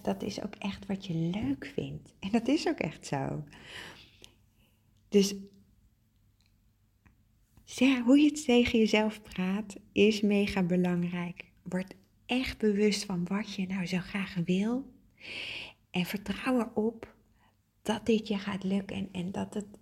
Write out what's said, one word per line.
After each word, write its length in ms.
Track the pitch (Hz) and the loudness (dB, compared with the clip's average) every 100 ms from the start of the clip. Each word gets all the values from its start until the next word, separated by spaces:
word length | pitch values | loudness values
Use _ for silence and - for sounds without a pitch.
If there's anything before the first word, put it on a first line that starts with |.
dat 220 | - 196 | -4 -4
is 180 | 202 196 | -4 -6
ook 140 | - - | -10 -8
echt 300 | 196 - - | -8 -8 -6
wat 200 | 190 - | -8 -4
je 80 | |
leuk 580 | 165 165 190 254 269 - | -2 -2 -2 -4 -4 -6
vindt." 400 | - 143 151 - _ | -6 -6 -8 -14 _
En 120 | 196 | -2
dat 160 | 226 233 | -2 2
is 200 | 302 370 | 0 0
ook 120 | 294 | -2
echt 260 | - - - | -4 -4 -6
zo. 380 | 139 135 147 151 - - - - - - _ - _ _ _ _ _ _ _ _ | -4 -4 -6 -10 -16 -18 -16 -16 -18 -20 _ -20 _ _ _ _ _ _ _ _
Dus 260 | 202 196 202 - - _ _ _ _ _ _ _ _ _ _ _ _ _ _ _ _ _ _ _ _ | 4 4 0 -12 -20 _ _ _ _ _ _ _ _ _ _ _ _ _ _ _ _ _ _ _ _
zeg, 360 | - - 262 262 | -16 2 4 4
hoe 200 | 240 285 | 6 8
je 100 | 302 | 8
het 160 | 285 - | 4 4
tegen 340 | 240 240 233 | 4 6 4
jezelf 420 | 214 214 214 214 | 4 4 2 -2
praat, 540 | - - 185 196 214 - - | -8 -4 -2 -2 -6 -14 -4
is 300 | - 202 214 | 4 6 6
mega 420 | 208 202 202 - | 2 2 2 2
belangrijk. 800 | 175 180 180 175 175 175 175 - - _ | 2 2 2 0 -2 -4 -6 -10 -18 _
Word 320 | - 180 185 - _ _ - | -6 -6 -6 -12 _ _ -4
echt 320 | 247 254 - | -2 -2 0
bewust 480 | 214 202 214 202 - | 2 4 4 2 -2
van 220 | 180 175 | -4 -2
wat 260 | 196 214 | -2 -4
je 140 | - 185 | -6 -4
nou 180 | 190 175 | -4 -2
zo 120 | 180 | -4
graag 380 | - 202 190 180 165 | -4 -6 -4 -4 0
wil. 460 | 185 214 247 277 - _ _ - - - - - - _ | 2 2 -2 -4 -16 _ _ -16 -12 -10 -12 -14 -18 _
En 140 | 180 175 | -4 -2
vertrouw 540 | 208 196 196 - 254 | -4 -6 -4 0 0
erop 560 | 226 - 214 226 - - _ _ _ _ _ _ | 0 0 -2 -4 -12 -20 _ _ _ _ _ _
dat 240 | - 226 - | -4 -2 2
dit 220 | 220 - | 2 2
je 100 | 196 | -4
gaat 260 | 202 190 | -4 -6
lukken. 320 | 190 196 196 196 | -2 -2 -2 -6
En, 140 | 190 | -6
en 200 | 185 175 | -6 -6
dat 220 | 196 190 | -6 -6
het 120 | 214 196 - | -8 -10 -14